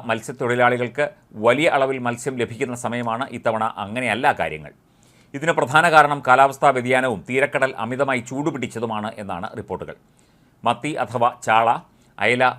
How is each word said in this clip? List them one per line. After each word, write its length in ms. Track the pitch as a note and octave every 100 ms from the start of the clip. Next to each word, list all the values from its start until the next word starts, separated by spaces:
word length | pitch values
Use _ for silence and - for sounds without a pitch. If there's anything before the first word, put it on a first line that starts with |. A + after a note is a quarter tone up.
| A#2
മത്സ്യത്തൊഴിലാളികൾക്ക് 960 | A2+ A2 B2 B2 B2 B2 B2 A#2+ G#2+ D3 - _ G#2+ A2
വലിയ 220 | B2+ D#3+ C#3
അളവിൽ 220 | C3+ C3+ B2
മത്സ്യം 300 | A#2+ C#3+ C3
ലഭിക്കുന്ന 340 | A2+ A#2 C3 B2
സമയമാണ്. 420 | A#2 A#2+ A#2 A2+ C3 A2+
ഇത്തവണ 260 | A#2 A2+ A2+ -
അങ്ങനെയല്ല 420 | G2+ A#2 B2 G#2 C#3+ G2+
കാര്യങ്ങൾ. 320 | E2 D#2 D2+ - _ _ _ _ _ C#3
ഇതിന് 160 | D#3 D#3+
പ്രധാന 260 | C#3+ D3+ E3+ D#3
കാരണം 260 | C#3+ C#3+ B2+
കാലാവസ്ഥാ 420 | B2+ C#3 C3+ D3 C3
വ്യതിയാനവും 420 | B2 B2+ C3 G2+ -
തീരക്കടൽ 460 | B2+ C#3 C#3+ C3 B2+
അമിതമായി 380 | A2+ B2+ C#3 B2+ B2
ചൂടുപിടിച്ചതുമാണ് 800 | C3 D3 C#3 A#2 A2+ A#2 G#2+ G#2 G#2
എന്നാണ് 260 | G2 F2 F#2 A#2
റിപ്പോർട്ടുകൾ. 360 | G2+ F#2 D2+ D2 _ _ _ _ _ _
മത്തി 280 | A#2 A#2+ D3 D#3 B2
അഥവാ 260 | A#2+ A#2+ - -
ചാള, 220 | A2 A2+ C#3 - _ _ -
അയല, 260 | G#2 B2 B2+